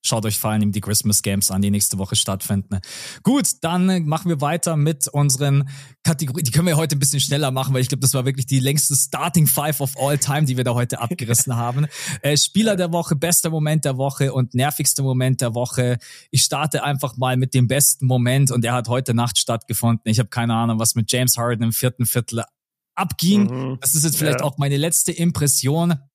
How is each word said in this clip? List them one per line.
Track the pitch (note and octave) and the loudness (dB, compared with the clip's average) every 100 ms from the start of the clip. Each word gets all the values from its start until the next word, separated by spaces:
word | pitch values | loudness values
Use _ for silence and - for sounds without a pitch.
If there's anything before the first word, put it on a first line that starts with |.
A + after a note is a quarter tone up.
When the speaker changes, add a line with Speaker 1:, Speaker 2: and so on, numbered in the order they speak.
| - | -2
Speaker 1:
schaut | A#2 A2 | -2 -2
euch | G#2+ | -2
vor | A2+ | -2
allem | G#2+ G#2 | 0 0
die | G2+ | 0
Christmas | G2 A2 G#2+ - | -2 -2 0 0
Games | - G2 - | 0 -2 0
an, | F#2+ | 0
die | G2+ | 0
nächste | G2+ - - | 2 0 -2
Woche | F#2+ - | -2 -2
stattfinden. | - G2 - G2 - F#2+ - - - - | -2 -4 -2 -2 -2 -6 -8 -16 -16 -4
Gut, | - C#4 G3 - | 2 2 0 -2
dann, | E3 F3+ F#3 | -2 2 2
äh, | F#3 | 2
machen | D#3 D#3 F3+ | 0 -2 0
wir | D#3+ | 0
weiter | C#3+ E3 - D#3 | 0 -2 -2 0
mit | D3 D#3 - | 0 0 -2
unseren | C#3+ C#3+ C3 C#3+ C#3 C#3 - - - | 0 2 2 2 2 0 -6 -18 -6
Kategorien. | - D#3+ D3 B2+ | -2 0 0 0
Die | D3+ | 2
können | C#3+ F3 | 2 4
wir | D3+ | 2
heute | D#3+ D3 | 2 0
ein | |
bisschen | C#3 C#3+ | 0 0
schneller | - C#3+ D3 | 0 0 0
machen, | B2+ C3 | -2 0
weil | C3 | 0
ich | B2 | 0
glaub, | C#3 | 0
das | B2+ | 0
war | C3+ B2+ | 0 -2
wirklich | C3+ B2+ | -2 0
die | C3+ | 0
längste | B2+ D3+ - C#3 | 2 0 0 0
Starting | - - D#3+ F3 D3+ | -2 -2 0 2 4
Five | - D#3 C#3+ | 2 0 -2
of | C3+ - | -4 -2
all | C3+ C#3+ | 0 0
time, | - C#3+ D3+ | 0 0 2
die | B2+ | 0
wir | B2 | 0
da | |
heute | A#2+ A#2+ - | 0 -2 -2
abgerissen | A#2 F3+ A2+ A#2 - A#2+ | -6 -6 -2 0 0 -2
Speaker 2:
<laughs> | |
Speaker 1:
haben. | A#2 B2 D3+ - - C3 | -2 -2 -4 -4 -10 -4
Äh, | C#3+ D3 | 0 2
Spieler | - F#3+ A3 | 2 2 2
Speaker 2:
Ja. | G3+ | 2
Speaker 1:
der | F3 | 0
Woche, | E3+ E3 D3+ | -2 0 0
bester | D#3+ E3+ F3 | 2 0 0
Moment | D#3+ D3+ D#3 C#3+ | -2 0 0 0
der | B2+ | -2
Woche | C3+ C3+ C#3 | -2 0 -2
und | B2+ B2 | 0 0
nervigster | B2 C#3 D3 C#3 - | 0 -2 0 -2 0
Moment | C3+ B2+ B2+ C3 | 0 0 2 0
der | B2 A2+ | -2 -2
Woche. | A#2+ - B2 A#2+ - - - | -4 0 0 -2 -6 -20 -4
Ich | C3 | 0
starte | - C#3 D3+ C#3 | 0 0 -2 -2
einfach | C#3 C#3 C3+ B2 | -2 -2 -4 -4
mal | B2+ B2+ | -2 0
mit | B2+ | 0
dem | C3+ B2 | 2 2
besten | C3 C#3 - C3 | 4 2 2 0
Moment | B2+ A#2+ C3 C3+ | 2 2 2 2
und | A#2+ A2+ | 2 0
der | |
hat | B2 A#2 | -2 0
heute | B2 B2+ | -2 0
Nacht | A#2 A#2+ - | 0 2 0
stattgefunden. | - A#2 - A2 A#2 A2+ - | -2 -4 -4 -2 0 0 2
Ich | G#2+ | 0
hab | A#2+ | 0
keine | - A#2 | 0 0
Ahnung, | A2+ A#2 A2 | 0 2 0
was | A2+ - | 0 0
mit | G#2+ | 0
James | B2+ B2+ - | 0 2 0
Harden | A#2 A#2 | 0 0
im | A2+ | 0
vierten | A2 B2+ - A#2 | 0 -2 0 -2
Viertel | B2 A#2 A2+ - _ _ _ _ - | -2 -2 -6 -8 _ _ _ _ -6
abging. | F#3+ - E3+ G#3 G3+ B2+ C3 | -6 -2 2 4 2 0 -6
Speaker 2:
Mhm. | C3 | -4
Speaker 1:
Das | - D#3 | -2 2
ist | |
jetzt | D#3 C#3 | 2 0
vielleicht | D#3 B2+ | 0 0
Speaker 2:
Ja. | C#3+ | -2
Speaker 1:
auch | - | -2
meine | C#3 C#3 | -2 0
letzte | D#3+ E3 - | 0 0 0
Impression. | E3+ E3+ E3 D3 - B2+ D#3 E3+ D#3 - | 0 0 0 0 0 0 0 0 0 -4